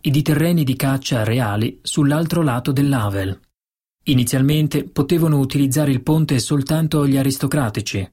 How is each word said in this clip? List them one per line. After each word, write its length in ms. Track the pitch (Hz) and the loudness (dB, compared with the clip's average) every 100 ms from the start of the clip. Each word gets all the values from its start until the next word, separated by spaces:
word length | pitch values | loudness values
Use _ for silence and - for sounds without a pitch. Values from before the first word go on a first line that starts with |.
ed 120 | - | 0
i 60 | 139 | 0
terreni 440 | 151 147 165 175 | 2 2 2 0
di 120 | 139 127 | 0 0
caccia 480 | 139 170 - 127 | 0 -2 -2 -2
reali 540 | 107 117 113 101 117 - | 0 0 0 -2 -4 -4
sull'altro 600 | - - 139 147 165 170 | -6 0 2 2 0 0
lato 300 | 156 120 131 | 0 0 -2
dell'Havel. 680 | 135 143 135 104 98 95 95 _ _ _ _ _ _ | 0 0 0 -2 -2 -4 -6 _ _ _ _ _ _
Inizialmente 800 | - 135 120 135 135 151 151 147 | 0 2 2 2 2 2 0 -2
potevano 540 | - - 139 170 160 147 | -4 -2 0 2 2 2
utilizzare 520 | 135 143 139 131 147 | 0 0 0 2 0
il 120 | 127 | 0
ponte 360 | - 156 151 139 | 0 0 2 0
soltanto 680 | - 147 135 156 160 156 143 | 0 -2 0 0 0 0 2
gli 100 | 135 | 2
aristocratici. 920 | 135 135 139 151 120 107 104 101 92 | 0 -2 -2 -2 -2 -4 -6 -6 -6